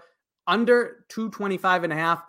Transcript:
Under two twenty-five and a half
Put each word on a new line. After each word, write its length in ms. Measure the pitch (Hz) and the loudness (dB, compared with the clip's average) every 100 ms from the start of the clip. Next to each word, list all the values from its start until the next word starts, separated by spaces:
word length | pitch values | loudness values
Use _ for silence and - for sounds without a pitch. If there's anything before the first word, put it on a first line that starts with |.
| - _ _ _ - | -10 _ _ _ -2
Under 580 | 196 233 240 226 - - | 0 4 2 2 -8 -14
two 200 | - 220 | -8 -8
twenty-five 540 | - 202 185 190 180 | -6 -6 -2 2 2
and 80 | 170 | 0
a 20 | 156 | -2
half 280 | 165 170 | 0 -2